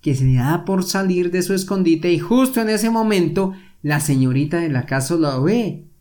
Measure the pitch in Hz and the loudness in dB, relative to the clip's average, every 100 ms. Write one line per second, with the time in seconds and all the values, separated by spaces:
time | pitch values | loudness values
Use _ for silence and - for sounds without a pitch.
0 | - 131 131 127 127 170 - 190 180 190 | -2 0 2 2 2 -2 -2 -2 -2 -2
1 | 190 180 175 180 180 190 190 196 180 160 | 0 0 0 -2 0 -2 -2 0 2 2
2 | 170 170 - 240 262 262 220 214 226 226 | 2 0 2 2 2 0 -2 0 0 0
3 | 220 202 165 160 190 190 - - 147 143 | 2 2 0 0 -2 -4 -18 -10 -2 -2
4 | - 135 131 131 147 170 165 131 123 135 | 0 2 2 2 0 -2 -2 -2 -2 -4
5 | 131 170 151 131 147 226 208 147 - - | -2 0 0 0 0 0 -2 -8 -14 -20